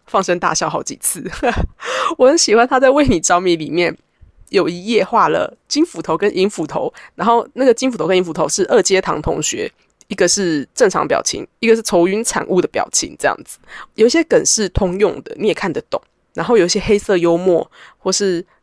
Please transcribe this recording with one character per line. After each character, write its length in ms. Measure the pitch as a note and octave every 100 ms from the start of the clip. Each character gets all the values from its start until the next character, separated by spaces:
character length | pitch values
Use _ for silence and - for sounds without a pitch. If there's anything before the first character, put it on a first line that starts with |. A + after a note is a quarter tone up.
| _
放 140 | G3+
声 160 | F#3+ F3
大 160 | F3+
笑 160 | D#3+ D#3+
好 140 | D#3
几 140 | - -
次。 260 | - F#3 F#3 - B3 - -
<laughs> 460 | - - - - E4+
我 100 | B3+
很 100 | E4
喜 160 | - A3
欢 120 | B3
他 100 | C4
在 120 | C4
《为 160 | C#4+ C4+
你 140 | F3
着 180 | - F3+
迷》 140 | F#3 E3+
里 120 | D3
面 260 | D#3+ E3+ - _ _ - _ -
有 180 | G3 E3
一 180 | F3 G3+
页 180 | A3 F#3+
画 240 | A3 D#3+
了 260 | E3 - - -
金 160 | C#4+ -
斧 160 | F3
头 160 | D#3+ D#3+
跟 180 | G3+ F3+
银 140 | G3+
斧 180 | - D#3
头， 240 | - - - - -
然 100 | G#3
后 220 | A#3 -
那 100 | -
个 100 | C4
金 160 | A3+ C4
斧 80 | A3
头 80 | D#3+
跟 120 | F#3
银 40 |
斧 120 | F3
头 160 | D#3 -
是 160 | - -
二 160 | A#3
阶 180 | - F#3
堂 220 | F#3 E3
同 200 | D#3+ D#3
学， 300 | D3 - - _ _ _ -
一 60 | G3
个 120 | F#3+
是 400 | G#3 F3+ D3+ B2 -
正 140 | G#3
常 180 | D#3+ D3
表 140 | -
情， 240 | - - - -
一 80 | A3+
个 40 |
是 80 | A3+
愁 240 | - F3 F3+
云 160 | G#3
惨 240 | A#3 - -
雾 100 | F3+
的 80 | -
表 180 | G#2+ -
情 240 | - - -
这 80 | C#3+
样 120 | - -
子。 140 | - - - - -
有 100 | A#3+
一 40 |
些 120 | E4 D#4+
梗 200 | G3 -
是 220 | - F#3+
通 320 | - F#3 F#3
用 220 | G3+ -
的， 100 | - -
你 80 | G#3
也 60 |
看 180 | - F#3+
得 100 | - -
懂， 120 | - _ _ _
然 120 | - E3
后 120 | A#3
有 80 | F3
一 40 |
些 120 | G3+
黑 180 | A#3 G#3
色 160 | - F#3
幽 220 | E3+ E3+
默 340 | F#3 E3 - - - _
或 140 | F#3+
是 340 | F#3+ G3 E3+ - _